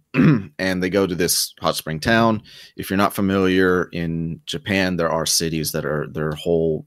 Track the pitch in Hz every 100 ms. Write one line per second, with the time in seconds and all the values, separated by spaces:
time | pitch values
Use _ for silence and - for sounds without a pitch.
0 | _ - - 123 95 - 92 92 92 98
1 | 95 87 87 - - - 85 - - 78
2 | - 113 113 107 - - - - 95 98
3 | 101 - 98 98 92 92 92 90 - 85
4 | 85 82 82 80 - 82 - 98 92 87
5 | 82 80 78 - 82 80 76 80 69 76
6 | 71 71 78 76 87 85 82 76